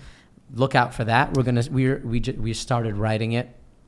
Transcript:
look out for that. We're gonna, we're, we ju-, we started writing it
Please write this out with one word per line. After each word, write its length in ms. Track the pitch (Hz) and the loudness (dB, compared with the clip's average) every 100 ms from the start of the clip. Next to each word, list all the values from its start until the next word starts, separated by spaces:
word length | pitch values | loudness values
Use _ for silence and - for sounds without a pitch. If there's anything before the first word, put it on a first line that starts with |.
| - - _ - - | -12 -20 _ -20 -10
look 220 | 113 131 135 | 0 2 2
out 180 | 120 | 2
for 120 | - 113 | 0 0
that. 280 | 117 147 143 | 2 2 2
We're 80 | |
gonna, 200 | 123 123 123 | 2 2 0
we're, 260 | 131 131 135 120 | 0 0 0 -2
we 140 | 117 | -2
ju-, 180 | 117 113 | -2 -4
we 140 | 110 | -4
started 420 | 110 - 123 113 101 | -4 -2 -2 0 -2
writing 340 | 110 110 113 | 0 0 0
it 240 | 117 123 - - - | -2 -4 -10 -20 -20